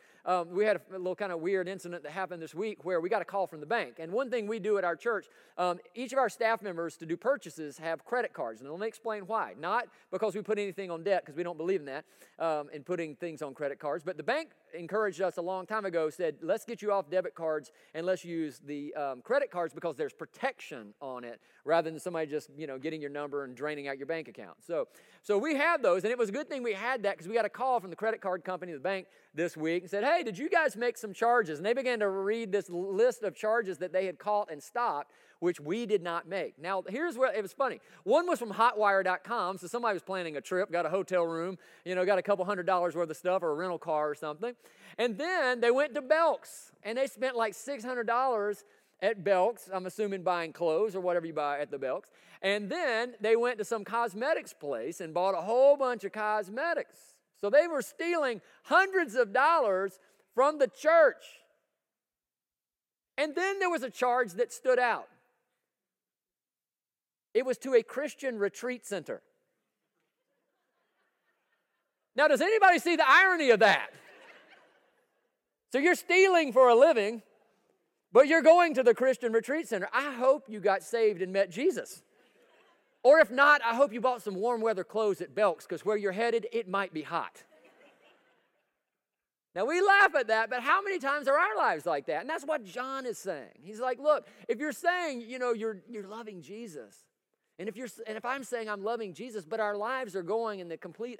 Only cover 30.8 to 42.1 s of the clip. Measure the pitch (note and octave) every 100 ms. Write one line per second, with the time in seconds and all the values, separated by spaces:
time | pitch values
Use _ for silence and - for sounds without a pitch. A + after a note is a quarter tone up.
30.8 | A#3+ - G#3+ E3+ A3+ A#3+ E3 D3 G3+ B3
31.8 | B3+ A3+ G3+ G3 G3 A#3 G#3 G3 - F3
32.8 | G3 G3 B3 - G3 - G#3+ A#3 F#3+ D#3
33.8 | F3 F#3 F#3+ D3 G#3 G#3 G3 D3 - A#3+
34.8 | A#3 D3 - _ _ - F3 E3+ D3 A3
35.8 | G#3+ G3+ E3+ E3+ D#3+ F#3+ C#3 - E3+ G3+
36.8 | F#3+ B3 E4+ A#3+ B3+ G3+ G3 - B3+ C#3
37.8 | _ - F#3+ D4 F4+ C4 A3+ G3 A#3+ G#3+
38.8 | G3+ G3 F#3 F3+ G3 A#3 F3+ F#3+ F3 A#3+
39.8 | A#3 F#3 - F#3+ E3 C#3+ - F#3 G#3 E3+
40.8 | D#3+ F#3+ F3 F3+ E3 E3 F3+ F3+ - -
41.8 | F3 F#3 F#3